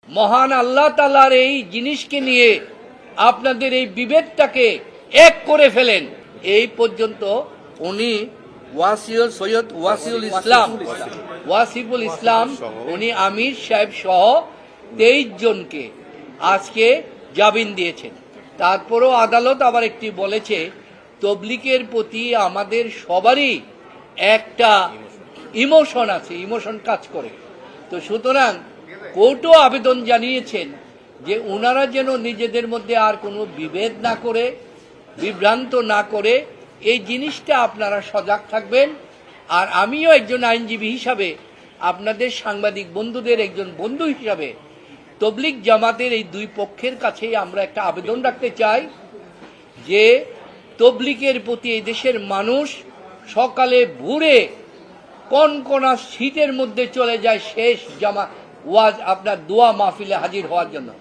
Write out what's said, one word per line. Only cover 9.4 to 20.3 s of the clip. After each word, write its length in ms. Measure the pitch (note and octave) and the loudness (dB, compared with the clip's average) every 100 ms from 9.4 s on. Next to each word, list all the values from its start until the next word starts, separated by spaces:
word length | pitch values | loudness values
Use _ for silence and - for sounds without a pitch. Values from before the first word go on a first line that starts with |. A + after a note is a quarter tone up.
| G3 A3+ A3+ E3+ | -2 -2 -4 -4
ওয়াসিউল 440 | F3 G#3 A3+ A#3 A3 | -2 -2 -4 -6 -4
ইসলাম, 380 | F#3+ G#3+ B3 A3 A3 D#3+ A#2 A#2+ - - - - | -4 4 4 4 -2 -10 -10 -12 -14 -16 -14 -2
ওয়াসিফুল 560 | G3+ A3+ A#3 A3+ B3 A3 | 0 0 -4 -6 -6 -6
ইসলাম, 360 | D#3+ A3+ A3+ A#3+ C#4 D#3+ A2 B2+ | -2 2 2 0 -6 -12 -10 -10
উনি 160 | F3 A3 G#3+ G3 | -6 -4 0 -2
আমির 280 | G#3 B3+ C4 - | 0 -4 -4 -2
সাহেব 240 | A3 G#3 - | 0 0 -4
সহ 200 | F#3+ F#3 G#3 D4 E4 - - - - A3+ | 0 4 6 4 0 -18 -20 -20 -18 2
তেইশ 300 | A3+ C#4 A#3+ F3+ | 4 4 0 -2
জনকে 400 | A3+ G3 F3 D3+ A#2 - - - - - E3 | -2 -2 -8 -12 -14 -16 -20 -20 -20 -4 0
আজকে 320 | G3 - A3 A3+ D4 - - - - | 0 -2 2 4 4 -2 -20 -10 2
জামিন 320 | G#3 G#3 G#3+ F#3+ | 2 2 -4 -4
দিয়েছেন। 360 | F3 - A#2+ F#2+ - - - - | -6 -8 -18 -20 -20 -20 -20 -2
তারপরও 500 | F#3 F#3+ - A#3 B3+ B3 A3 | 0 0 -2 2 4 4 4
আদালত 340 | A#3 B3 C4+ C4 | 2 2 2 2
আবার 140 | A#3+ A3+ | 2 -2
একটি 180 | A3 A3 F#3 | -6 -12 -6
বলেছে, 360 | G3 | -4